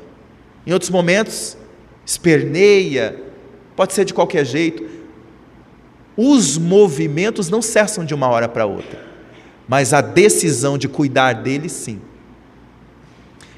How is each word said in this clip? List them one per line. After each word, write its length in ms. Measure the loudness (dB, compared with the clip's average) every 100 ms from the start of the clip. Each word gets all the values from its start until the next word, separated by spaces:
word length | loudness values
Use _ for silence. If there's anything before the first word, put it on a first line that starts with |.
| -20 -20 -20 -20 -20 -16 -4
Em 60 |
outros 180 | -2 0
momentos, 680 | 0 2 2 0 -6 -12 -14 -20 -20 -20 -20
esperneia, 1120 | -10 -2 2 2 2 2 6 6 2 -2 -4 -6 -16 -20 -20 -20 -14 -4
pode 160 | -2
ser 120 | 0
de 100 | -2
qualquer 300 | 0 0 0
jeito. 400 | -2 -2 -2 -4 -12 -16 -20 -20 -20 -20 -20 -20 -20 -20 -20 _ -12 -2
Os 420 | 2 4 2 -2
movimentos 880 | 2 6 4 2 -4 -2 -4 -4 -2
não 140 | -2
cessam 420 | 0 0 0 -2
de 100 | -6
uma 140 | -2 0
hora 200 | 0 0
pra 180 | -2 -2
outra, 340 | -4 -10 -16 -20 -20 -20 -20 -20 -20 -2
mas 240 | 0 2
a 80 | 2
decisão 760 | 2 4 4 4 0 -2 -2 -2
de 120 | -4
cuidar 460 | -2 -2 2 0
deles, 380 | 0 -4 -6 -6
sim. 280 | -12 -12 -14 -16 -20 -20 -20 -20 -20 -20 _ -20 -20 -20 -20 -20 -20 -20